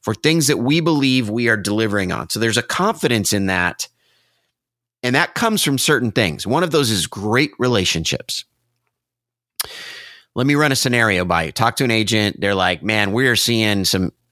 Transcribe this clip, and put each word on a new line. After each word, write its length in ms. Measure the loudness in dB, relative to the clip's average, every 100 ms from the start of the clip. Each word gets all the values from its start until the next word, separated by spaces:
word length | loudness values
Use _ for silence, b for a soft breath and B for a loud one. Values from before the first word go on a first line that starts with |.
for 120 | -4
things 340 | -2 2 2 2
that 100 | 0
we 220 | 2 2
believe 480 | 2 2 2 2 0
we 200 | -2 0
are 80 | 0
delivering 540 | 0 0 0 0 -2
on. 180 | -4 -6
So 100 | -2
there's 180 | 0 0
a 60 |
confidence 720 | -2 -2 -2 0 0 0 0
in 140 | 0 0
that 400 | 0 0 -4 -12 _ _ _ _ _ _ _ _ _ _ _
and 120 | 0 0
that 180 | 0
comes 300 | 0 0 0
from 140 | 0 0
certain 340 | 2 2 2
things. 340 | 0 0 -2 -2
One 180 | 0
of 80 | 2
those 200 | 0 2
is 160 | 0 -2
great 440 | -6 -2 0 0 -2
relationships. 880 | 0 0 0 -2 -4 -6 -6 -10 -12 _ _ _ _ _ _ _ _ _ _ _ B B B B B B B -4
Let 100 | 0
me 100 | 2
run 160 | 2
a 40 | 2
scenario 500 | 0 2 2 2 2
by 180 | 0
you. 80 | -2
Talk 260 | 0 0 0
to 60 |
an 80 | 0
agent. 480 | 0 2 0 0 0
They're 160 | -2 0
like, 280 | 0 0
"Man, 300 | -2 0 0
we 140 | 2 2
are 80 | 2
seeing 500 | 0 0 2 0 0
some, 260 | 0 -2 _ _